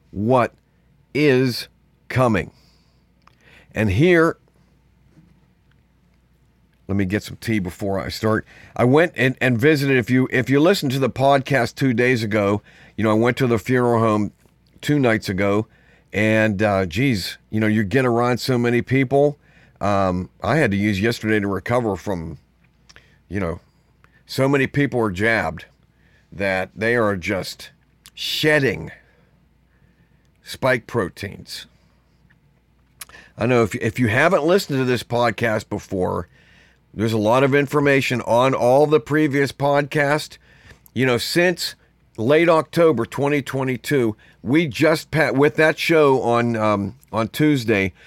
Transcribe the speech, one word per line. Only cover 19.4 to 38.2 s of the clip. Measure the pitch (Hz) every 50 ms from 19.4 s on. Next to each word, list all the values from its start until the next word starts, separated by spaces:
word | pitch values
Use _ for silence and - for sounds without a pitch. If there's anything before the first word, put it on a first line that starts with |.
| _ _ _ _ _ _ _ -
Um, | - 101 101 98 98 92 92 90 87 - _ _
I | - 98 123
had | 156 151 110
to | 98 98
use | 101 107 104 92
yesterday | 98 113 117 - - 110 110 107
to | 101 101
recover | 98 92 - - 120 127 120 110 95 87
from, | - 104 98 87 82 82 78 - _ _ _ _ _ _ _ _ _ - - - _ _ _ _ _ -
you | 85 104
know, | 95 82 82 90 - _ _ _ _ _ _ _ _ _ _ _ _
so | - - - 135 135
many | 143 139 131
people | - - 143 143 131 127 123
are | 113 107
jabbed | 92 87 107 113 113 107 90 80 78 80 - - _ _ _ _ _ _ _ _ _ _ _ _
that | - - 101 98 95 92 92 92 -
they | - 104 113 120
are | 120 113 104 101
just | 95 82 98 101 92 90 - - - - - - _ _ _ _ _ - - -
shedding | - - - - - - 156 151 151 135 123 90 78 - - - - _ _ _ _ _ _ _ _ _ _ _ _ _ _ _ _ _ _ _ _ _ _ _ _ _ _ _ _ _
spike | - - - - 131 127 120 -
proteins. | - - 120 98 85 - - - 98 - - - - - - - - _ _ _ _ _ _ _ _ _ _ _ _ _ _ _ _ _ _ _ _ _ _ _ _ _ - - - - - - - _
I | - 107 120
know | 127 120 117
if, | 101 -
if | - - 117 - -
you | 127 110
haven't | 101 127 151 170 180 165 143
listened | 165 180 202 185 - 147 135
to | 131
this | 127 127 113
podcast | - - 120 120 120 117 107 - 143 117 107 110 104 -
before, | 104 101 - - - 95 92 92 95 92 90 - _ _ _ _ _ _ _ _ _ _ _ _ -
there's | 95 104 113 110
a | 110
lot | 101 107 117 131 135
of | 135 131
information | 143 143 135 - 151 143 143 139 135 127 - 131 117